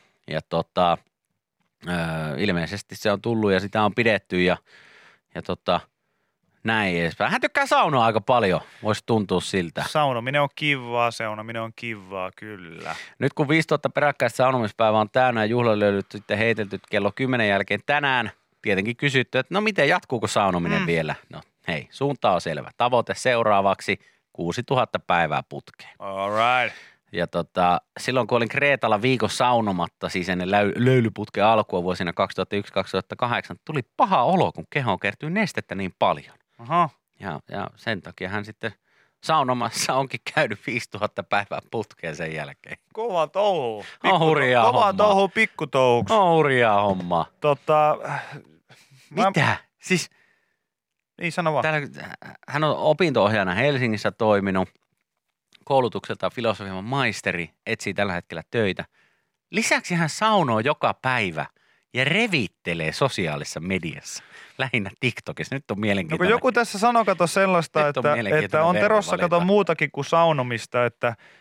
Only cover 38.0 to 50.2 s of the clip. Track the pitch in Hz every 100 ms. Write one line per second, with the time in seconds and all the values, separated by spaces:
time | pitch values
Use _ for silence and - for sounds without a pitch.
38 | 90 - 92 104 101 - 113 - _ _
39 | _ _ - 156 131 123 117 - - 135
40 | 135 104 - - 135 104 - 117 - 98
41 | 104 - 87 101 101 78 - 120 104 -
42 | 85 76 80 78 71 - - - _ -
43 | 233 180 151 185 208 180 123 107 95 -
44 | - 185 160 156 131 123 113 - 208 190
45 | 208 196 196 226 214 - 151 135 127 120
46 | 202 220 185 165 147 131 117 101 101 92
47 | 90 85 80 _ 151 139 - 151 151 143
48 | 120 139 - 147 - 80 _ - _ 135
49 | _ 160 190 185 120 101 - _ - 180
50 | - _